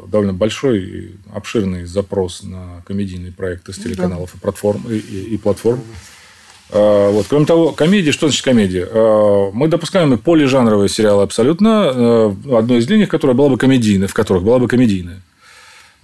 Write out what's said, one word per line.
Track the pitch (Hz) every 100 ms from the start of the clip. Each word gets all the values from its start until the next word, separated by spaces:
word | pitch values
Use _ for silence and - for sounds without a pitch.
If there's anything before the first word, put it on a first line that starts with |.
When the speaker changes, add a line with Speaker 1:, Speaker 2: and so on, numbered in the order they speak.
| -
Speaker 1:
довольно | 104 101
большой | 92 107 - 139 110
и | 92 92 95 95 -
обширный | - - 120 95 90 87
запрос | 92 95 101 92 -
на | 98 92 90 87 -
комедийные | 98 101 92 87
проекты | 90 95 90 -
с | 101
Speaker 2:
Ну |
да. | -
Speaker 1:
телеканалов | 190 180 87 92 -
и |
платформ, | - 98 104 101 95
и, | 110
и, | 104 98 95 107
и |
платформ. | 104 98 110 120 113 107 - - - - - - -
Э, | 104 104 104 101
вот. | 104 98
Кроме | 143 151
того, | 165 165
комедия, | - 151 208 156
что | 131 156
значит | - -
комедия? | 123 143 90 87
Э, | 113 113 107 107 101 98
мы | 104 156
допускаем | 165 - 190 156
и | 120
полижанровые | - 165 139 135 117 104 98
сериалы | - 107 101
абсолютно. | 98 - 120 170 214 220 180
Э, | 127 120 117 110 98 131 120
одной | 113 123
из | 117
линий, | 214 196
которая | 160 143 123
была | 143
бы | 123
комедийной, | 135 131 107 98 95
в |
которых | - 107 95
была | 98 127
бы | 123
комедийная. | 120 123 95 87 92 - _ _ - - - - _